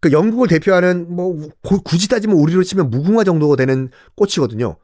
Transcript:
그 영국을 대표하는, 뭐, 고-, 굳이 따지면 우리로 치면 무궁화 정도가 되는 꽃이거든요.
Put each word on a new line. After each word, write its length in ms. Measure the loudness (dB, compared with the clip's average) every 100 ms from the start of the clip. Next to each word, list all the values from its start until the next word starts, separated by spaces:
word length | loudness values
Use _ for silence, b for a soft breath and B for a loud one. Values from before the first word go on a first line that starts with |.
그 100 | 2
영국을 360 | 2 0 0 0
대표하는, 640 | 2 2 2 2 -2 -4
뭐, 360 | -6 -6 -6 -12 _
고-, 180 | -2 -2
굳이 260 | 0 -4 0
따지면 300 | -2 2 2
우리로 260 | 4 2
치면 260 | 0 -2 -2
무궁화 340 | -2 0 2
정도가 320 | 2 2 2 2
되는 340 | 2 0 -4 b b -4
꽃이거든요. 640 | -2 0 -4 -2 -6 -6